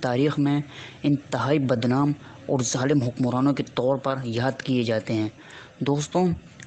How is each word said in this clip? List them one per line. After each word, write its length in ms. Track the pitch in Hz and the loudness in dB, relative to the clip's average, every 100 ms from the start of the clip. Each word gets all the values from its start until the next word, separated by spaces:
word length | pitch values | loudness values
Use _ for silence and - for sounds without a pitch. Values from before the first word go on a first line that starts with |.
तारीख़ 380 | 131 123 147 143 | 0 2 2 2
में 240 | 143 143 143 - - - 147 | 2 2 -2 -12 -16 -4 0
इंतहाई 540 | 143 - 127 120 151 | 0 0 -2 2 2
बदनाम 520 | 131 120 123 127 147 143 - - - | 2 0 2 2 2 0 -8 -16 -4
और 120 | 135 | -2
जालिम 400 | 120 139 135 147 | 0 -2 2 2
हुक्मरानों 520 | 123 117 127 123 139 | 2 0 0 2 2
के 100 | 131 117 | 0 -4
तौर 320 | - 123 135 | -2 0 0
पर 240 | 135 131 123 | 0 -4 -4
याद 360 | 113 131 127 | -2 -2 -2
किए 220 | - 123 | -2 0
जाते 300 | 117 110 - | 2 0 0
हैं। 180 | 113 107 - - - - - | -2 -2 -6 -18 -20 -20 -4
दोस्तों, 500 | 135 143 147 175 180 165 - - | 0 0 0 0 0 0 -8 -20